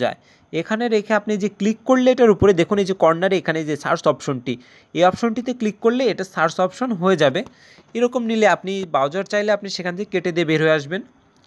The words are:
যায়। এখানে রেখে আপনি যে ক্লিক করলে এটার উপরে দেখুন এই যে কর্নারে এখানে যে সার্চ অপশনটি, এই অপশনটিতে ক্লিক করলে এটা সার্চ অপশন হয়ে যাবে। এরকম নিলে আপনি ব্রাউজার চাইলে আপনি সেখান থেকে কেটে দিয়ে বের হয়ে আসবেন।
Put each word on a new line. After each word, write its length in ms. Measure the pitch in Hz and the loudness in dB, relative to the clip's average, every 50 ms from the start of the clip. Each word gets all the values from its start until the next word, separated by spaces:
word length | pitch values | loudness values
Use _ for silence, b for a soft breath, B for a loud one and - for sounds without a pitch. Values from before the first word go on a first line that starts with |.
| 120 | -2
যায়। 140 | 110 - b b b b b b b - | -4 -4 b b b b b b b -8
এখানে 300 | 160 165 - 220 220 240 240 220 | -8 -6 -4 -4 -4 -2 0 0
রেখে 180 | 214 202 - 220 208 | -2 0 0 -2 -2
আপনি 140 | 208 214 214 196 202 | -2 -2 -2 -2 -2
যে 60 | 202 202 - | -4 -4 -2
ক্লিক 200 | 196 220 220 - _ - | -2 -2 -2 -2 _ 2
করলে 180 | 262 254 254 254 254 | 2 4 4 4 4
এটার 160 | 254 240 220 190 | 6 4 4 6
উপরে 160 | - 196 202 190 165 | 6 4 4 4 4
দেখুন 160 | 165 - 208 202 196 | 2 0 0 -2 -2
এই 40 | 175 | -2
যে 40 | 190 - 175 | 0 2 2
কর্নারে 320 | 160 165 165 185 196 190 175 | 2 4 2 0 0 0 0
এখানে 180 | - - 160 160 156 151 | -2 -2 -4 -4 -4 -4
যে 60 | 151 143 - | -6 -6 -2
সার্চ 200 | 135 165 165 - 160 139 | -2 -2 0 2 0 0
অপশনটি, 400 | 131 - 147 139 123 123 131 117 117 b b b b b b - | 0 -2 -6 -6 -6 -6 -8 -8 -8 b b b b b b -2
এই 80 | 156 175 185 | 0 2 2
অপশনটিতে 420 | 180 - 233 233 220 247 233 269 247 247 | 2 0 -2 -2 -2 -4 -6 -6 -6 -4
ক্লিক 180 | 220 214 196 - - | -4 -4 -4 -2 0
করলে 180 | 226 240 254 277 220 | 0 0 2 0 -2
এটা 120 | 170 - 185 - - | -2 -2 -6 -8 -2
সার্চ 220 | 175 160 165 - - 185 | -2 -2 0 0 0 -2
অপশন 240 | 180 - - 254 262 226 165 | -2 -2 -4 -6 -4 -4 -2
হয়ে 160 | 175 190 190 - 160 | 0 0 2 4 2
যাবে। 180 | 139 131 180 269 b b b b b b b b b - 226 | 2 2 0 -4 b b b b b b b b b -4 -2
এরকম 240 | 240 247 247 254 233 220 | -2 0 0 -2 -4 -2
নিলে 180 | 226 220 214 190 170 | 0 2 4 4 4
আপনি 180 | - - 185 196 196 190 165 147 | 2 -2 -6 -8 -8 -6 -4 -2
ব্রাউজার 320 | 135 135 143 156 190 196 - | -2 -2 -2 -2 -6 -6 -4
চাইলে 200 | 208 208 208 214 208 202 | -4 -2 0 0 -2 -2
আপনি 120 | 208 196 - | -4 -8 -10
সেখান 180 | - 175 180 175 180 | -8 -8 -8 -8 -8
থেকে 120 | 208 - - | -8 -6 -6
কেটে 180 | 180 165 180 165 | -4 -4 -2 -2
দিয়ে 120 | 170 170 151 | -2 0 0
বের 120 | 160 143 156 | 0 2 2
হয়ে 120 | 160 156 156 | 2 2 2
আসবেন। 220 | 139 139 175 208 277 - _ _ _ _ _ _ _ | 0 -4 -8 -8 -8 -12 _ _ _ _ _ _ _